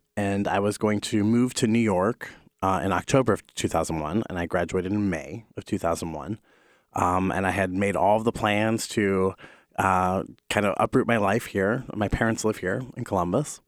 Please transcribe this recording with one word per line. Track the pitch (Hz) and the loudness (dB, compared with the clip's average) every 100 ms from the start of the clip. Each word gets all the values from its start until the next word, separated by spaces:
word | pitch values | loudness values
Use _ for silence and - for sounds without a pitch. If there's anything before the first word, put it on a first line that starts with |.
| _ - | _ -4
And | 101 101 98 | -2 0 0
I | 95 | 0
was | 104 - | 0 0
going | 107 104 | 0 0
to | - 107 | 0 0
move | 104 120 127 | 2 2 2
to | - 113 | 0 2
New | 113 | 2
York, | 110 90 101 - - - _ - | 2 2 2 -2 -8 -18 _ -4
uh, | 95 92 | 0 0
in | 95 | 0
October | 90 - 139 117 | -2 2 2 4
of | 95 - | 0 -2
two | - - | -6 -2
thousand | 82 82 80 | 0 -2 -2
one, | 76 104 - | -2 -4 -4
and | 92 | -6
I | 82 | -2
graduated | 90 85 92 92 | -2 -2 -2 -2
in | 104 101 | 0 0
May | 80 69 113 - - | -2 -6 -14 -14 -14
of | - | -6
two | 101 | -2
thousand | 85 85 85 | 0 -2 -4
one. | 76 71 110 _ _ _ _ _ | -8 -8 -10 _ _ _ _ _
Um, | - 90 92 95 | 0 2 2 2
and | 92 95 | 0 0
I | |
had | 98 95 | 0 0
made | 92 101 87 | 0 0 2
all | 95 110 | 4 4
of | |
the | 113 | 2
plans | - 107 104 110 113 - | 0 0 2 2 0 -2
to, | 113 98 95 95 - - - _ - | 0 2 2 0 -2 -16 -20 _ 0
uh, | 95 92 92 95 - - - | 2 4 2 0 -4 -10 -4
kind | 107 | 0
of | 101 - | 0 2
uproot | 113 131 117 | 2 2 2
my | 113 | 2
life | 98 117 - | 2 0 -2
here. | 101 98 131 131 | 0 0 0 -4
My | 104 101 | -4 -2
parents | - 113 110 110 | 0 0 0 -2
live | - | -2
here | 90 107 127 120 | -2 -4 -6 -10
in | |
Columbus. | 117 95 87 113 151 - | -2 0 2 0 -2 -10